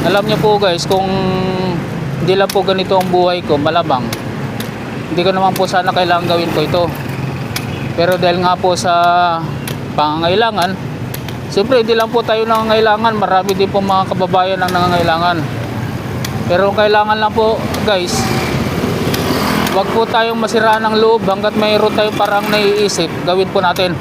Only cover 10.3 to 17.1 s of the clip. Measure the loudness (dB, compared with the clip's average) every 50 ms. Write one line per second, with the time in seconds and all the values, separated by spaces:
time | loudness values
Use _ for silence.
10.3 | 2 2 2 0 0 0 -2 -2 -2 -6 -8 -8 -8 -8 -10 -8 -8 -10 -10 -10
11.3 | -10 -10 -10 -4 -2 -2 0 2 2 2 2 2 2 2 0 0 0 -2 0 2
12.3 | 0 0 2 2 2 0 2 2 2 2 4 2 2 2 2 0 0 0 0 2
13.3 | 2 2 2 0 0 0 0 0 0 0 0 2 0 0 0 0 -2 -2 0 2
14.3 | 2 2 2 2 0 -2 -2 -2 0 0 2 2 2 2 2 2 2 2 2 0
15.3 | 0 0 -2 -4 -6 -6 -6 -6 -6 -6 -6 -6 -6 -6 -6 -6 -6 -6 -6 -4
16.3 | -4 -4 -2 0 2 2 2 2 2 2 2 4 4 4 4 2